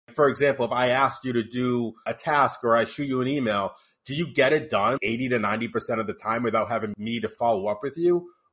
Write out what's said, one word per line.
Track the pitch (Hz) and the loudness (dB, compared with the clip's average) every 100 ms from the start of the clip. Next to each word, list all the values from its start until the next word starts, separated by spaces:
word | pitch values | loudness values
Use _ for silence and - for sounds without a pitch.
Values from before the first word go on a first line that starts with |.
| _ | _
For | - 143 | 2 2
example, | 131 139 135 117 | 4 2 2 0
if | |
I | 123 123 | 2 2
asked | 127 131 - | 4 2 0
you | 131 | -4
to | 120 | -2
do | 113 123 123 123 117 - - | -2 -2 0 0 -2 -6 -8
a | 117 | -8
task | - 147 127 - | 0 2 2 2
or | 117 117 | 2 2
I | 113 | 2
shoot | - 143 | -4 -4
you | 127 | -2
an | 127 | -2
email, | 143 120 101 98 - _ _ - | -2 0 0 -2 -6 _ _ -8
do | 143 | -6
you | 165 | -2
get | 123 131 | 2 4
it | 156 - | 2 0
done | 107 104 135 | 0 2 0
eighty | 104 117 127 | -2 -2 0
to | 123 | 0
ninety | 104 110 117 | 0 -2 -2
percent | 113 - 113 | -4 -4 -4
of | 104 | -4
the | |
time | 101 107 117 | -6 -4 -2
without | 120 110 107 | 0 0 0
having | 117 107 101 | -2 -4 -6
me | 107 117 | -6 -4
to | 110 | -6
follow | - 120 107 101 | -2 0 2 0
up | 104 | -4
with | 139 160 | -6 -2
you | 175 175 175 _ _ | 2 2 -2 _ _